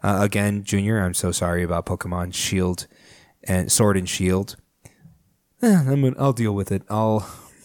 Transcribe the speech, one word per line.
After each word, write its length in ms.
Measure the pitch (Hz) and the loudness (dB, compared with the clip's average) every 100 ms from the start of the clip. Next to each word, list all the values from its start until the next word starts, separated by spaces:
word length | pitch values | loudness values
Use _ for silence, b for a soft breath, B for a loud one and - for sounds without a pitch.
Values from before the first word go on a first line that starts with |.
Uh, 180 | 101 98 | -2 0
again, 420 | 101 104 101 101 | 0 2 0 -2
Junior, 360 | 101 101 101 110 | -2 0 0 0
I'm 140 | 92 | 0
so 180 | 87 92 | -2 -2
sorry 320 | 85 87 87 | -2 -2 0
about 220 | 87 85 - | 0 -2 -4
Pokemon 480 | 87 90 90 90 | -6 -4 -6 -6
Shield 540 | 90 - 95 90 90 - b b b b b | -6 -4 0 0 -2 -8 b b b b b
and 280 | - 92 90 | -2 -2 0
Sword 260 | - 107 95 | 2 4 2
and 100 | 92 | -2
Shield. 480 | - 92 92 98 - _ _ - b b _ _ _ _ _ | -2 0 0 -2 -10 _ _ -20 b b _ _ _ _ _
Eh, 140 | 240 190 | 4 4
I'm 260 | 131 143 | 4 2
gonna, 140 | 135 127 | 2 2
I'll 160 | 139 | 0
deal 200 | 117 113 | 2 0
with 180 | 101 95 | 0 -2
it. 120 | 98 - | -4 -2
I'll, 380 | 107 110 110 B B B B | -2 2 0 B B B B